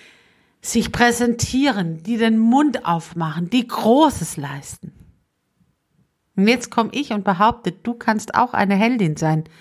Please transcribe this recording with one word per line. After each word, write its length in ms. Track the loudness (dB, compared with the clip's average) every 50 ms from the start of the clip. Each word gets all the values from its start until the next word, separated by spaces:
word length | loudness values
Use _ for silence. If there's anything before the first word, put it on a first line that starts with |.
| -20 -20 _ _ _ _ _ _ _ _ _ _
sich 280 | -10 -4 -2 -2 -2 -2
präsentieren, 1120 | 0 2 2 2 2 2 0 0 -2 -2 -6 -4 -2 0 0 2 0 0 -2 -4 -6 -8
die 140 | -6 -4 -2
den 220 | 2 2 2 4 4
Mund 480 | 4 4 4 4 2 2 0 -2 -2
aufmachen, 640 | -2 -2 -2 -4 -8 -8 -6 -6 -4 -4 -4 -4 0
die 160 | 0 0 0
Großes 720 | -2 -4 -2 2 4 4 6 4 4 2 -2 -8 -8 -8 -10
leisten. 540 | -10 -8 -10 -12 -12 -16 -18 -16 -18 -20 -20 -20 -20 _ _ _ _ _ _ _ _ _ _ _ _ _ _ _ _ _ _ _ _ _ _ _ _ _ 0
Und 140 | 2 2 4
jetzt 220 | 2 0 -2 -4
komm 180 | -2 -2 -2 -2
ich 200 | -4 -6 -6 -4
und 120 | -4 -4 -2
behaupte, 480 | 0 2 2 2 2 2 0 -6 -8
du 200 | -8 -8 -8 -8
kannst 420 | -8 -6 -2 -2 -2 -2 -4 -2 0
auch 200 | 0 0 0 0
eine 200 | 0 0 2 2
Heldin 420 | 2 2 2 2 0 0 0 0
sein. 280 | 0 0 0 0 0 -2 -6 _ -20